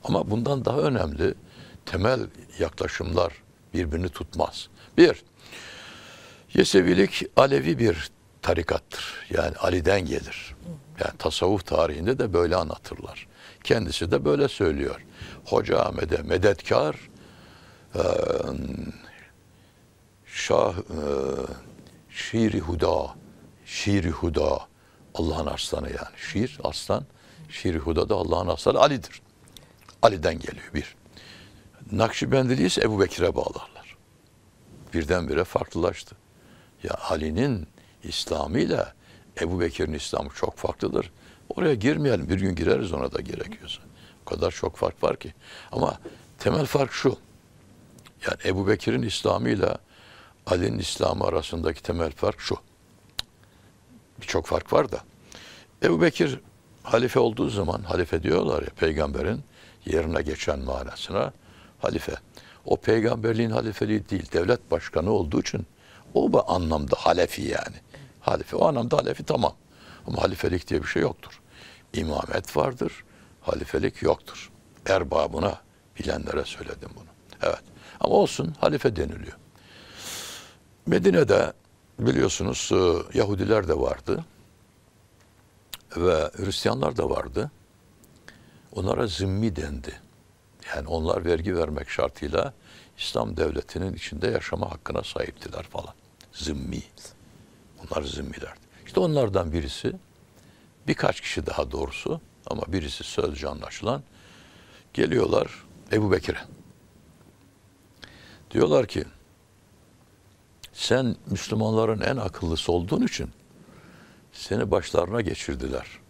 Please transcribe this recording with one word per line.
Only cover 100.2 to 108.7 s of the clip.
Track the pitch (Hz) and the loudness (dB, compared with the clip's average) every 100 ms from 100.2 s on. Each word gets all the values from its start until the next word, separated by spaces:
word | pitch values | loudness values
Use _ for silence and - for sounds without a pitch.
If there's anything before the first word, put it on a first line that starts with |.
| - - - - - _ - | -20 -20 -20 -20 -20 _ -2
birkaç | - - - | 2 2 0
kişi | - - | -6 -4
daha | 76 - 69 | -4 -4 -2
doğrusu | - 67 - - 165 - - - | -2 -4 -6 -6 -6 -8 -20 -8
ama | - - | -6 -2
birisi | 95 71 - | -4 -4 -8
sözcü | - - - 71 71 | -6 -2 -2 -4 -8
anlaşılan, | 69 - - - 143 - - - - - - - - _ | -8 -12 -6 -4 -4 -8 -20 -20 -20 -20 -20 -20 -20 _
geliyorlar | - - 120 - - - - - - - | 0 2 4 4 2 0 -6 -20 -20 -2
Ebu | 107 104 | 0 2
Bekir'e. | 90 - - - - - - - - - - - _ - _ _ _ _ _ - - - - - | 2 0 -6 -8 -20 -20 -20 -20 -20 -20 -20 -20 _ -20 _ _ _ _ _ -20 -20 -20 -20 -4
Diyorlar | 117 87 | 2 6